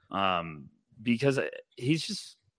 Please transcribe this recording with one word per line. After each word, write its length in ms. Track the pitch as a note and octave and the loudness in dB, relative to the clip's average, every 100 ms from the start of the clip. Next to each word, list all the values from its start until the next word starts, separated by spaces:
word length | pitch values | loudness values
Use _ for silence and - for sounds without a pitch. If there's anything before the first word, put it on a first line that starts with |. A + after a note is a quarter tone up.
| _ | _
um, 560 | F#2+ G2 F2+ E2 D2+ C2+ - _ - | 0 2 2 -2 -8 -14 -20 _ -6
because 380 | A2 A#2 C#3 C3+ D#2+ - - - | 0 2 4 2 0 -6 -14 -6
he's 280 | B2 D#3+ - | 0 0 0
just, 300 | G#3 - - _ | -8 -10 -18 _